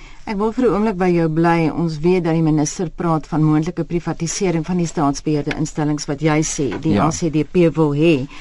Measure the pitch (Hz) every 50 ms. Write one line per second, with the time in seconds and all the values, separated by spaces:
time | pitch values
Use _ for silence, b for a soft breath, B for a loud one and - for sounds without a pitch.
0 | B B B B B 233 214 190 214 226 214 247 247 214 160 202 214 226 190 175
1 | 190 180 175 170 165 160 156 160 170 175 170 170 165 147 - - 170 165 156 147
2 | 156 175 185 185 165 170 160 165 165 156 156 151 147 147 - - 185 156 - -
3 | 185 165 160 151 - - - 147 156 156 151 151 160 156 - 170 151 - 170 170
4 | - 170 151 - 165 156 - - 202 180 160 165 151 - 185 175 170 156 - 180
5 | 147 139 139 - - 160 151 143 143 151 - - 156 - - 165 151 151 151 147
6 | - - 143 143 151 156 151 156 156 - - - 143 117 90 - - 160 202 202
7 | 185 165 151 - 175 156 143 156 143 - - 180 170 160 160 160 160 147 143 143
8 | 160 170 156 127 135 B B B